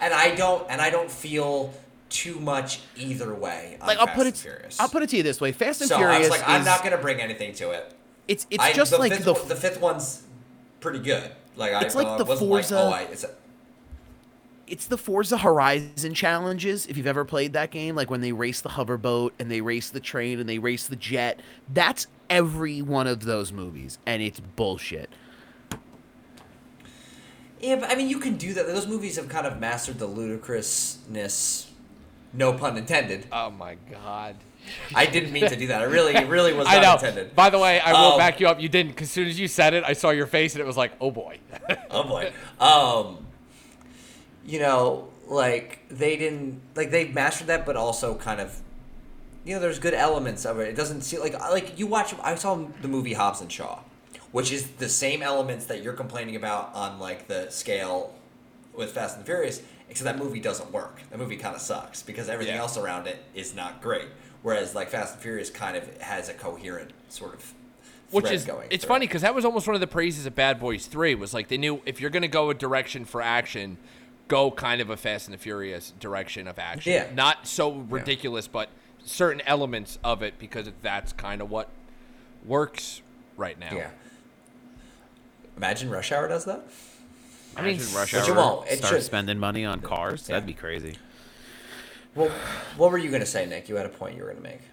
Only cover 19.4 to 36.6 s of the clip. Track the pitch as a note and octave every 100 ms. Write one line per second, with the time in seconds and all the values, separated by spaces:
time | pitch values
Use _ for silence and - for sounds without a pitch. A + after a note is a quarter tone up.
19.4 | A#2 A2+ A2+ A#2+ - C3+ - C3+ A#2+ B2
20.4 | A2+ A2+ A#2+ A#2+ - B2 A2+ B2+ A#2+ -
21.4 | - - - C3+ F3 C4+ - - - F3+
22.4 | E3 D#3 D#3 C#3+ C#3+ C#3 C3 A#2 A2+ A2
23.4 | F#2+ G2+ F2+ D2 C2 - - A2+ G#2+ -
24.4 | F#2 G2+ G#2 F#2 - D#2 C#2+ - - -
25.4 | - - - - - - - - - -
26.4 | - - - - - - - - - -
27.4 | - - B3 C4 - B3+ C4+ C#4 C4 F3+
28.4 | F3+ F#3+ E3+ F#3+ G3 A3 G3 D#3+ C#3 D#3
29.4 | C#3+ G#2 A2+ A#2+ - A2 G#2 G#2 A2+ A2
30.4 | A#2 A#2 F#2+ - - - - G#2+ G2+ -
31.4 | - - - - - - - - - B2
32.4 | C3 B2+ C#3+ A2+ A#2+ D#3+ A2 F#2+ - A#2
33.4 | A2+ G2+ F2 F2+ - G2+ G#2 G#2 G#2+ G2+
34.4 | - - - - - C3+ D3 E3 D3+ C#3+
35.4 | - B2 B2+ A2 B2 E3 D#3 C#3+ C3 F3
36.4 | E3+ D3